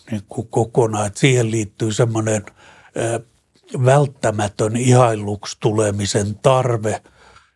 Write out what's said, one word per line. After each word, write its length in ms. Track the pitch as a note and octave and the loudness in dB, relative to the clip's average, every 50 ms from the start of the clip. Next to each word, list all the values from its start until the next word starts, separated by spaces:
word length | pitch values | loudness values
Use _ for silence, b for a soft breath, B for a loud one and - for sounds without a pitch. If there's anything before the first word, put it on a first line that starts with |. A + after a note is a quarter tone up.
| _ - | _ -10
niin 120 | A#2 G#2 G2 | -10 -10 -10
kuin 200 | _ - - G#2+ | _ -10 -10 -10
kokonaan. 600 | - - - - A#2+ - C#3 A#2 A2 A2 G#2 G#2+ | -2 -2 -2 -2 0 2 0 2 2 0 -2 -4
Et 100 | G2+ - | -4 -2
siihen 340 | - - C#3 B2+ B2 A#2 A2 | 0 2 2 4 2 2 0
liittyy 420 | A2 A2+ G#2+ G2 - - A#2 A2 G#2 | -2 -4 -4 -6 -6 -6 -4 -4 0
semmoinen, 520 | - B2 A2+ A2 A2+ A2 A2 A2 G#2+ G2+ - B B B B B B B B B | 0 0 0 0 -2 0 0 -2 -2 -4 -10 B B B B B B B B B
ää, 240 | - - - - - - _ _ _ _ _ _ _ _ - - D3+ B2 | -6 -4 -4 -4 -6 -8 _ _ _ _ _ _ _ _ -12 -6 0 2
välttämätön 920 | B2+ C3+ D3 C#3+ B2 - _ - A2+ G#2 G#2+ G#2 G2+ - - A2+ G#2+ A2+ | 4 4 4 2 0 -2 _ -4 -2 -2 -2 -4 -4 -2 -2 -4 -2 -2
ihailuksi 800 | A#2+ B2+ B2+ B2 B2 B2+ A#2 A2+ G#2 G#2 G2+ G#2 G2+ - - - - | 0 2 4 6 6 6 4 2 -2 -4 -6 -6 -6 -8 -14 -12 -4
tulemisen 760 | - A#2 G#2+ A2 A2 G#2 G2 G#2 G2+ G2 - A2+ G2+ G#2 G#2 | -4 -2 0 0 0 0 0 -2 -4 -2 -2 -2 -2 -2 -6
tarve. 680 | - - C#3+ C3 C3 B2+ B2+ A#2 A2 G#2+ G#2+ F#2+ - b b b b b b b b b b b | 0 2 2 2 4 2 0 -2 -2 -2 -4 -6 -6 b b b b b b b b b b b